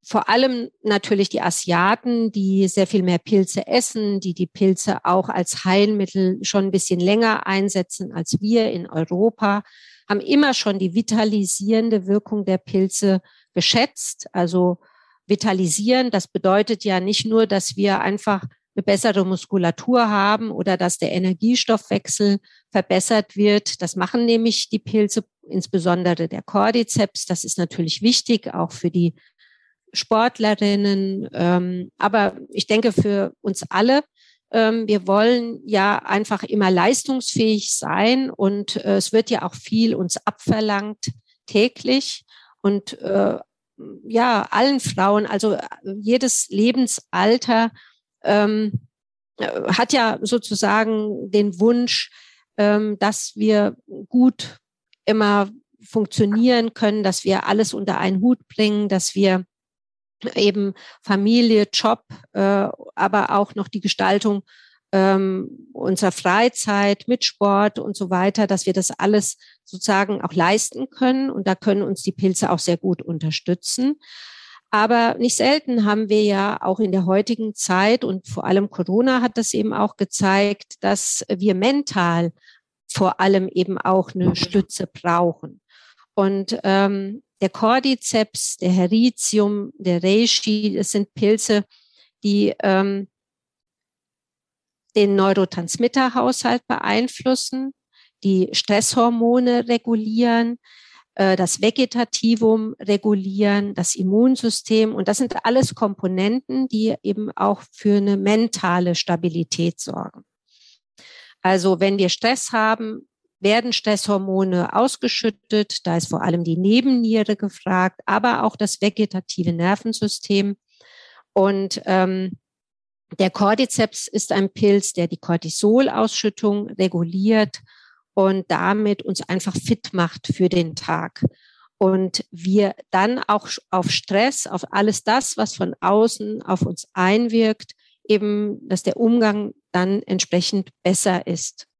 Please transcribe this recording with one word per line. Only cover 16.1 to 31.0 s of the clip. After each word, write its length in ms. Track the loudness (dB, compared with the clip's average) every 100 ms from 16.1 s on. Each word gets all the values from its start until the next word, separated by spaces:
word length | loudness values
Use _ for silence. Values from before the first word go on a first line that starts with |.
das 160 | -2 -4
bedeutet 560 | -2 2 2 2 -2
ja 160 | 0 0
nicht 260 | 0 -2 0
nur, 220 | 2 2
dass 280 | 0 -2 -2
wir 240 | 0 0
einfach 460 | -2 -2 -2 -4 -6 _ _ -6
eine 80 |
bessere 420 | 0 2 2 2 0
Muskulatur 840 | -2 -2 0 0 -2 0 2 2
haben 440 | 2 2 0 -4
oder 260 | -2 -2 0
dass 220 | -2 -2
der 140 | -2
Energiestoffwechsel 1200 | 0 -2 0 2 2 2 0 0 -4 -4 0 2 2 _ _ _
verbessert 640 | -4 0 0 2 0 0 0
wird. 460 | 2 2 -2 -8
Das 140 | -8 -4
machen 300 | -2 0 2
nämlich 440 | 2 2 -2 -4
die 100 | -6
Pilze, 440 | -2 0 0 -2 -8 _ -6
insbesondere 800 | -6 -2 -2 0 0 0 -2 -4
der 160 | -6
Cordyceps. 840 | -4 0 2 2 0 0 -2 -4 -6
Das 180 | -6
ist 140 | -6 -4
natürlich 460 | -4 -4 -4 0
wichtig, 500 | 2 2 0 -2 -2
auch 180 | -6 -6
für 200 | -4 -2
die 240 | 2 0 -2 _ _ _ _ _ _ _
Sportlerinnen. 1400 | -8 -2 0 0 0 0 2 2 2 0 0